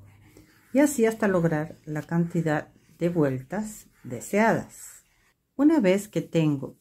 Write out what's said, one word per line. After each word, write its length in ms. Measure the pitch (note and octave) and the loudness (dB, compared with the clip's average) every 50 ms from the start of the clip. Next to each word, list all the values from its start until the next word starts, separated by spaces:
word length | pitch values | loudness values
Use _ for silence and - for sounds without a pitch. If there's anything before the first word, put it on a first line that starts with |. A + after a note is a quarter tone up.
| - - - _ _ - _ - - _ _ _ _ _ - | -20 -20 -20 _ _ -20 _ -20 -20 _ _ _ _ _ 2
Y 60 | C4 | 2
así 260 | D4+ C#4 - - A3 | 2 2 2 2 0
hasta 220 | A3 A3 - A3 G3+ | 0 2 0 0 0
lograr 500 | F#3 F3 E3 D#3+ D#3 D3+ D#3 E3 - - _ | 2 2 2 2 0 -2 -4 -6 -10 -16 _
la 160 | D#3 D3+ D3+ D3 | -10 -8 -8 -6
cantidad 720 | - E3+ E3+ F3 E3+ - E3+ D#3+ D#3+ D3+ D3 - - _ _ _ _ _ _ | -2 -2 0 0 0 -2 -2 -2 -2 -2 -2 -4 -8 _ _ _ _ _ _
de 100 | E3 F3 | -4 -2
vueltas 800 | F3 E3+ D3 C#3 C3 B2+ B2+ - F3 G#3 G#3+ G#3+ G#3+ - - - _ _ - | 0 0 0 0 0 -4 -8 -8 -8 -8 -8 -10 -12 -16 -20 -20 _ _ -16
deseadas. 920 | B2+ B2 A#2 - - - G3+ A3+ A3+ F3 B2 - - - - - - - - _ _ _ _ _ _ _ _ _ _ _ - | -14 -14 -12 -10 -4 0 2 2 2 2 0 -2 -8 -16 -20 -20 -20 -20 -20 _ _ _ _ _ _ _ _ _ _ _ 2
Una 200 | C#4 D4+ E4 D4+ | 4 4 4 4
vez 260 | G#3 F#3 F#3 G3+ G3 | 4 4 2 2 0
que 160 | - - E3 D#3+ | -4 -6 -6 -6
tengo 560 | - - E3 D#3+ D3+ C#3+ C3+ C#3 - - _ | -2 0 0 2 2 0 -2 -4 -10 -14 _